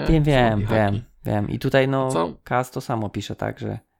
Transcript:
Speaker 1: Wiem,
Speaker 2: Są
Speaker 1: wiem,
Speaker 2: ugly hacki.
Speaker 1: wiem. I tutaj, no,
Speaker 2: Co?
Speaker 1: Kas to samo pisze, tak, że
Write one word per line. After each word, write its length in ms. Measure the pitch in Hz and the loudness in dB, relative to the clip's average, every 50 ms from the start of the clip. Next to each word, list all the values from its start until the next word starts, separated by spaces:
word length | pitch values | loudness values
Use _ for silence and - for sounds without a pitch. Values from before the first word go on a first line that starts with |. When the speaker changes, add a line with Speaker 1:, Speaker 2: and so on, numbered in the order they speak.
| 147 | 0
Speaker 1:
Wiem, 180 | 160 165 160 147 | 2 2 4 4
Speaker 2:
Są 0 | |
Speaker 1:
wiem, 300 | 151 143 131 123 113 110 104 101 | 4 4 4 4 4 2 0 0
Speaker 2:
ugly 40 | 107 113 | 2 2
hacki. 260 | 110 107 101 101 101 - - _ _ - | 2 2 2 0 -2 -6 -10 _ _ -6
Speaker 1:
wiem. 240 | - 107 104 101 - | -2 -2 -2 -2 -2
I 100 | - - | -4 -4
tutaj, 280 | - 135 - 135 131 | -2 2 2 4 4
no, 240 | 135 135 135 131 131 | 4 2 0 0 0
Speaker 2:
Co? 220 | 131 - 170 165 - - _ | 0 -2 -2 -4 -6 -12 _
Speaker 1:
Kas 280 | - 131 123 127 - | -2 -2 -2 -2 -2
to 100 | - 143 | -6 -8
samo 280 | - - 127 113 107 101 | -6 -4 -4 -4 -4 -4
pisze, 260 | - 104 101 - 107 | -6 -6 -8 -8 -6
tak, 240 | - 101 107 - - | -6 -6 -6 -6 -6
że 200 | - 107 104 113 - _ _ | -8 -8 -8 -8 -12 _ _